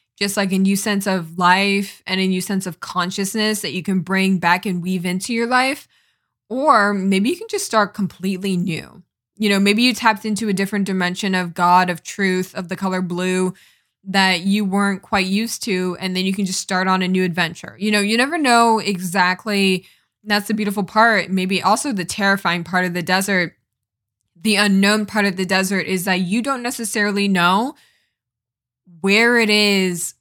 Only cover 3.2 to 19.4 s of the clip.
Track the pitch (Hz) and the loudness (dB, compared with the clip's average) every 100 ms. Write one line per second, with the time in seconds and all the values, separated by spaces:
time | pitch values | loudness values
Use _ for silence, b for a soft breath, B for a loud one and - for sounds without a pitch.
3.2 | 196 220 214 214 170 180 160 190 170 190 | -6 -2 -2 -2 -4 -6 -2 -2 0 0
4.2 | 190 190 170 180 202 180 175 185 180 185 | 2 2 2 2 0 -4 -2 -4 -2 -4
5.2 | - 233 233 254 262 294 - _ _ _ | -4 -4 0 0 0 -4 -12 _ _ _
6.2 | _ _ - 240 302 240 202 202 190 190 | _ _ -10 -2 4 4 4 0 2 2
7.2 | 220 359 440 415 - 220 202 - 190 - | 2 -2 -4 -6 -2 0 0 -2 -6 -4
8.2 | 190 185 196 180 180 160 - - _ _ | -6 -4 -2 -2 -2 -6 -10 -20 _ _
9.2 | _ - 208 196 202 214 247 233 226 208 | _ -4 0 2 2 4 2 2 0 0
10.2 | 226 202 220 185 196 208 196 190 180 185 | -2 -4 -2 -2 -2 -2 -2 0 -2 -2
11.2 | 196 185 175 170 175 180 180 170 - - | -2 -2 -4 0 4 6 4 -2 -8 -4
12.2 | 190 185 185 - 175 185 196 185 180 175 | 0 0 -2 -8 -8 -6 -4 -2 -4 -4
13.2 | 185 185 185 185 b b b _ 196 196 | -2 0 -2 -4 b b b _ -4 2
14.2 | 190 180 190 208 202 196 202 190 - 202 | 2 2 0 0 0 0 0 -2 -2 -2
15.2 | 185 196 226 - - 185 185 175 185 185 | 0 0 -2 -6 -4 -2 -2 -4 -4 -2
16.2 | 190 196 190 190 - 185 190 185 185 185 | -2 -2 -2 -4 -4 -2 0 0 2 2
17.2 | 185 170 165 170 - 110 208 208 202 226 | 0 0 -4 -4 -16 -6 -2 0 0 0
18.2 | 269 339 269 233 233 220 185 185 185 196 | 0 0 4 6 6 4 0 -4 -2 2
19.2 | 180 185 | 2 0